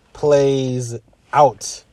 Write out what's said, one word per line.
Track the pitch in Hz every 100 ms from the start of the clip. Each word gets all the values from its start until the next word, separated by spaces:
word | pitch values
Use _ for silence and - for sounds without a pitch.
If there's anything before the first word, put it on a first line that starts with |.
| _
plays | - 151 143 139 135 131 127 120 117 _ _ -
out. | 135 170 - - - _